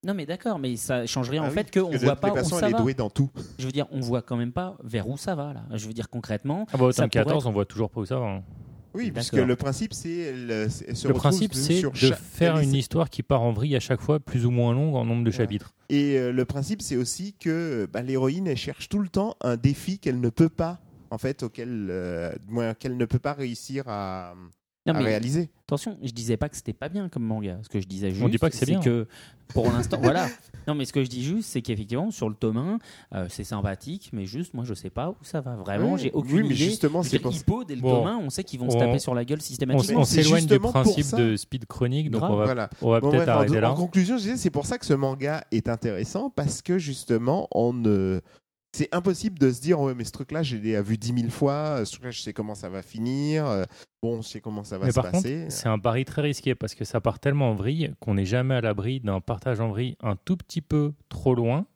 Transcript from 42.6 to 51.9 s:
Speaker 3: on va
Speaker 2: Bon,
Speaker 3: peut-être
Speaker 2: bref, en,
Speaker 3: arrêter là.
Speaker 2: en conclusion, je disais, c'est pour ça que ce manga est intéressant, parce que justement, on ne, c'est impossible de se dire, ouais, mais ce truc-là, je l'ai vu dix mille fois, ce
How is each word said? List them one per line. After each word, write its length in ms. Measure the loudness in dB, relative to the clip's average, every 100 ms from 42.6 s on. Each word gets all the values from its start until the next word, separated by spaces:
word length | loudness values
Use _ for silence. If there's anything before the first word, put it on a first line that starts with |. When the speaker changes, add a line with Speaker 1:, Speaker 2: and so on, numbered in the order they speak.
| -4 -2
Speaker 3:
on 100 | 4
va 80 | 4
Speaker 2:
Bon, 80 | 6
Speaker 3:
peut-être 140 | 4 6
Speaker 2:
bref, 100 | 4
en, 40 |
Speaker 3:
arrêter 200 | 6 4
là. 120 | 4
Speaker 2:
en 40 | 2
conclusion, 420 | 2 2 4 2
je 40 |
disais, 140 | 0 0
c'est 140 | 0
pour 140 | 0 -4
ça 100 | -6
que 80 | 0
ce 80 |
manga 500 | 2 2 0 -2 -4 -2
est 160 | -2 0
intéressant, 600 | -2 -2 -2 -4 -4 -4
parce 320 | -2 -4 -4
que 160 | -2 -2
justement, 680 | -2 -8 0 0 2 0 0
on 220 | 2 2
ne, 480 | 2 4 4 2 0 -4 _ _ _ _
c'est 200 | -4 -2 0
impossible 420 | 0 0 -2 4
de 120 | 4
se 100 | 4
dire, 200 | 2 2
ouais, 140 | 2 -2
mais 80 | -6
ce 60 |
truc-là, 320 | -8 -6 -2
je 140 | -2 -2
l'ai 220 | 0 0
vu 160 | 2 0
dix 140 | 0
mille 200 | 0 0
fois, 520 | 2 2 2 -2 -2
ce 60 | -4